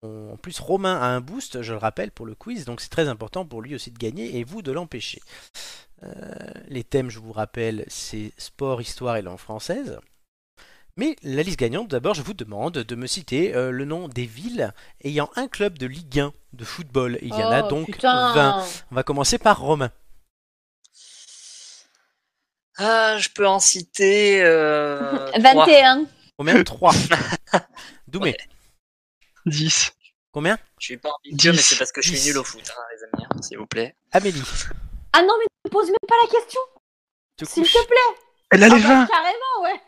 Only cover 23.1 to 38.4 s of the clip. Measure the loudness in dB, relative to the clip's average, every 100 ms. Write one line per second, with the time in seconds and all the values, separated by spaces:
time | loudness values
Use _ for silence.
23.1 | 0 -4 0 2 4 2 2 -4 2 4
24.1 | 6 4 6 6 6 4 0 0 -4 -4
25.1 | -6 -4 6 8 10 10 10 8 4 0
26.1 | _ _ _ 2 4 4 2 4 4 4
27.1 | 0 -2 -8 0 -2 -2 -20 -20 -20 -12
28.1 | -4 -4 -4 -12 -20 _ _ _ _ _
29.1 | _ _ _ -6 -2 -2 0 -2 _ _
30.1 | _ _ -6 -2 -2 -6 _ -14 -10 -8
31.1 | -10 -10 0 4 4 4 2 -2 -2 -2
32.1 | 0 -2 -2 -4 -12 -16 -14 -14 -16 -12
33.1 | -10 -8 -8 -8 -14 -10 -6 -6 _ _
34.1 | 0 0 -4 -6 -6 -6 -8 -10 -14 2
35.1 | 4 4 2 0 _ -4 -2 0 0 2
36.1 | 2 4 2 -2 -8 -8 _ _ _ _
37.1 | _ _ _ -8 0 4 4 4 4 4
38.1 | 0 _ _